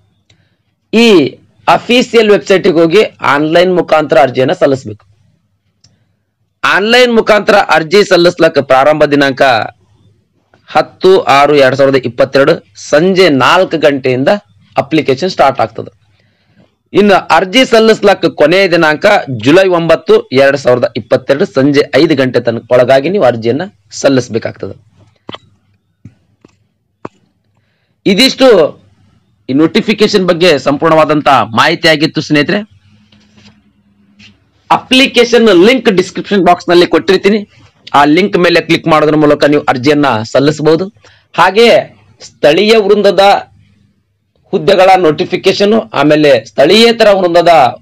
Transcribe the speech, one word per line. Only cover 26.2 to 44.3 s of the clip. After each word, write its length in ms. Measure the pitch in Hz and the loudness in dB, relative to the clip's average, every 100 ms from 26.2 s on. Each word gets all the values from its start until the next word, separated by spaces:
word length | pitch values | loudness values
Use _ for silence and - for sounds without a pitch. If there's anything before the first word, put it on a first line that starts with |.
| _ _ _ _ _ _ _ _ - _ _ _ _ _ _ _ _ _ - | _ _ _ _ _ _ _ _ -20 _ _ _ _ _ _ _ _ _ -6
ಇದಿಷ್ಟು 420 | 196 262 - 262 202 147 - _ _ _ _ _ _ - | -2 -2 0 2 4 0 -4 _ _ _ _ _ _ -6
ಈ 40 | |
notification 720 | 131 160 233 208 220 208 208 180 | -2 -2 -2 -4 -2 -2 0 -2
ಬಗ್ಗೆ 340 | 170 180 143 | 0 0 0
ಸಂಪೂರ್ಣವಾದಂತ 680 | - 139 160 160 151 151 139 | -2 -2 0 0 0 0 0
ಮಾಹಿತಿ 600 | 131 110 113 139 165 165 | 0 0 -2 -2 0 -2
ಆಗಿತ್ತು 340 | 160 156 - | 0 -2 -6
ಸ್ನೇಹಿತರೆ. 560 | 135 151 143 202 214 _ _ _ _ _ _ _ _ _ _ _ _ _ _ _ - _ _ _ - | -4 -2 -2 -4 -8 _ _ _ _ _ _ _ _ _ _ _ _ _ _ _ -20 _ _ _ -6
ಅಪ್ಲಿಕೇಶನ್ 960 | 165 - 254 262 240 233 233 226 180 196 | -6 -2 -2 0 0 0 2 2 4 4
ಲಿಂಕ್ 240 | 262 - | 2 0
description 560 | 185 180 - 175 202 170 | -2 -4 -8 -6 -2 0
box 240 | 175 - | 0 0
ನಲ್ಲಿ 180 | 175 170 | 0 2
ಕೊಟ್ಟಿರ್ತೀನಿ, 600 | 165 - 190 196 214 208 _ _ _ - | 0 0 0 0 -2 -6 _ _ _ -4
ಆ 100 | 143 | 0
link 340 | 143 156 202 196 | 2 2 0 0
ಮೇಲೆ 240 | 175 170 | 0 0
click 260 | 160 165 165 | 0 -4 0
ಮಾಡೋದ್ರ 280 | 156 151 156 | 0 2 0
ಮೂಲಕ 280 | 151 147 | 0 0
ನೀವು 220 | 147 147 147 | 0 0 -2
ಅರ್ಜಿಯನ್ನ 360 | 135 123 147 143 110 | -2 -2 0 0 -2
ಸಲ್ಲಿಸಬಹುದು. 640 | 110 127 143 151 151 165 190 - _ _ _ | -4 -2 -2 -2 0 -2 -4 -12 _ _ _
ಹಾಗೆಯೇ 640 | - 180 196 233 156 - - _ _ | -2 0 2 2 2 -2 -12 _ _
ಸ್ಥಳೀಯ 560 | - _ 151 165 214 226 | -20 _ 0 2 2 0
ವೃಂದದ 420 | 196 208 196 185 196 190 - _ _ _ _ _ _ _ _ | 2 2 2 2 2 0 -4 _ _ _ _ _ _ _ _